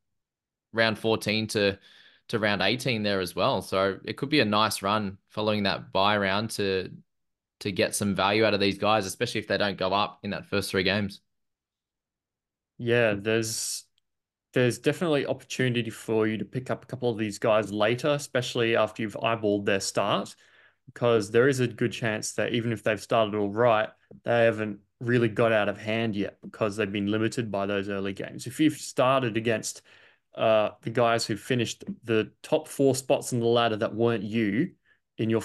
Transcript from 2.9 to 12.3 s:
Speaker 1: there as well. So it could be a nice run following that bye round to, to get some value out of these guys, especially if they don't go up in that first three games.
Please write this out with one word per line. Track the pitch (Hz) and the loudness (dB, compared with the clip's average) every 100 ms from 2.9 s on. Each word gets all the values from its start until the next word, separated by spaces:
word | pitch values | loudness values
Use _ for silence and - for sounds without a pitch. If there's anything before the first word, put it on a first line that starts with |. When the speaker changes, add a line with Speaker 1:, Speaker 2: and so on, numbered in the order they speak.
| 113 | -2
Speaker 1:
there | 104 98 | 0 -2
as | 90 - | -2 0
well. | 117 107 | 0 0
So | - 95 98 92 | -2 0 0 -2
it | 98 101 | -8 -8
could | 135 | 0
be | 151 | 2
a | |
nice | 107 107 107 - | 4 2 2 0
run | 98 107 98 98 _ | 0 0 -2 -8 _
following | 110 107 107 | -4 -2 0
that | 98 67 - | 0 -2 -2
bye | 95 101 107 | 0 2 2
round | 98 101 110 | 0 0 -2
to, | - 98 95 90 - - _ _ _ _ - | -4 -2 -2 -4 -12 -20 _ _ _ _ -10
to | 107 | -4
get | 92 104 | 0 0
some | - 104 95 | 0 -2 2
value | 95 107 | 2 4
out | 110 | 4
of | 101 | 4
these | 101 90 | 2 2
guys, | 104 110 95 | 2 2 0
especially | - 120 110 | -4 -4 -4
if | 101 | -2
they | 98 | 0
don't | 104 87 | 0 -2
go | 92 | 0
up | 98 101 - | 0 -2 -6
in | 101 | -8
that | 82 87 | -8 -4
first | 104 - | -2 0
three | 98 | 0
games. | 92 104 98 - _ _ _ _ _ _ _ _ _ _ _ | 2 0 -2 -8 _ _ _ _ _ _ _ _ _ _ _